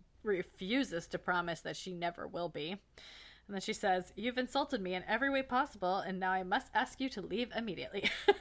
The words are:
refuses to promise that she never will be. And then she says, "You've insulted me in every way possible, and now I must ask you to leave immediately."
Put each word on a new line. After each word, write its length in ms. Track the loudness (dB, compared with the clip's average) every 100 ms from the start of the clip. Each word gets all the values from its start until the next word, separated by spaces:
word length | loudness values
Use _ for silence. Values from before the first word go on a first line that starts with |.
| -16 -6
refuses 840 | 0 0 -2 -8 0 0 2 -4 -4
to 100 | -2
promise 420 | 2 2 0 -2
that 140 | -6 -6
she 180 | -8
never 340 | -2 -2 -2 -6
will 220 | -4 -4
be. 220 | -4 -6
And 840 | -6 -10 -20 -20 -20 -20 -20 -8 -4
then 60 |
she 120 | -4
says, 400 | 0 4 4 2 -2
"You've 220 | 0 0
insulted 440 | 0 0 2 0
me 120 | 0
in 100 | -2 0
every 220 | 2 4
way 120 | 2
possible, 560 | 2 2 2 0 2 2
and 220 | 0 0
now 120 | 2
I 120 | 2
must 240 | 2 0 2
ask 280 | 0 0 -2
you 80 | -4
to 120 | -4
leave 300 | -4 -2 -2 -2
immediately." 540 | -4 -4 -6 -2 -2 4 4 6